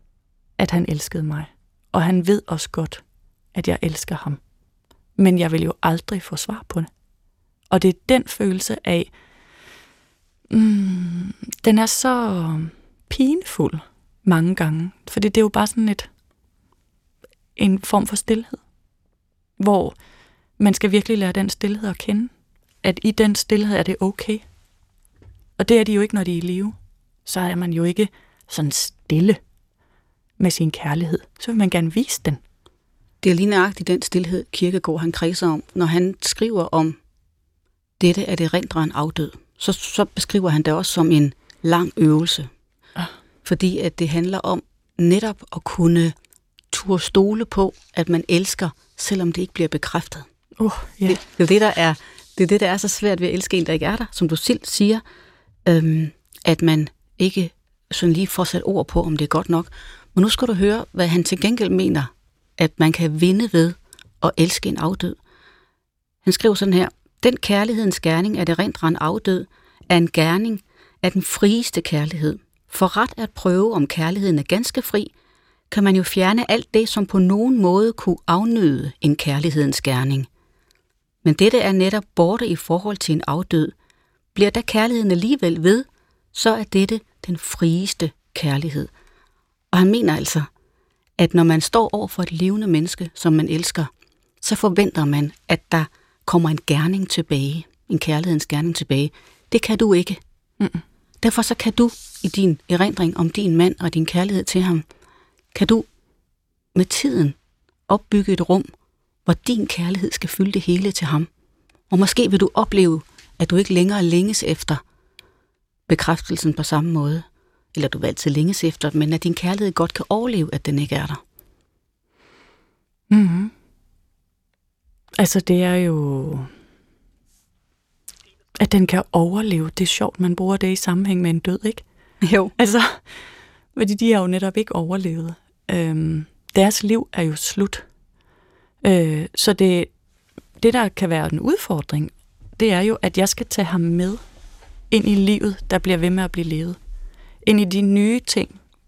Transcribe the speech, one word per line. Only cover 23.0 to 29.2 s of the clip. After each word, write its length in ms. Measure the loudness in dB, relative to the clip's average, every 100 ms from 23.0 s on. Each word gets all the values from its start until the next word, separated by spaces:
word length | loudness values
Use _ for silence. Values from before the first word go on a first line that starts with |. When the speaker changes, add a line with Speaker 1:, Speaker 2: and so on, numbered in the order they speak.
Speaker 1:
i 80 | 0
den 240 | 4 2
stilhed 420 | 2 0 0 2 0
er 60 |
det 140 | 0 -2
okay. 380 | -4 -4 -6 -8 -8 _ _ _ _ _ _ _ -20 -20 _ -10
Og 100 | 2
det 120 | 4
er 40 |
de 80 | 4
jo 80 | 0
ikke, 140 | 0
når 100 | -2
de 80 | -2
er 40 | -4
i 40 |
live. 340 | -4 -4 -4 -8 -20 _ _ _
Så 160 | -10 -4
er 140 | -4
man 180 | -2 -4
jo 120 | 0
ikke 240 | 0 0 -2 -4 _ _ _
sådan 220 | -4 -4
stille 640 | -2 -6 -10 _ 2